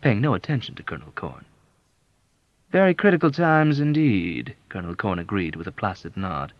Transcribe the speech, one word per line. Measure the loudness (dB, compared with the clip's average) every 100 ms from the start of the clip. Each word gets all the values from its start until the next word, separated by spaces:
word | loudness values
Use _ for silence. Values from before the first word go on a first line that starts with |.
paying | 2 2
no | 2
attention | 0 -2 -4 -4
to | -14
Colonel | -12 -12 -12
Korn. | -12 -12 -12 -20 _ _ _ _ _ _ _ _ _ _ _ _
Very | 2 4
critical | 4 4 4 2
times | 2 2 4 4 2
indeed, | 2 2 4 2 0 -6 -10 -14 _
Colonel | -10 -8
Korn | -6 -2 -2
agreed | -2 -2 -2 -6
with | -10
a |
placid | -6 -6 -6 -12 -8
nod. | -6 -4 -8 -10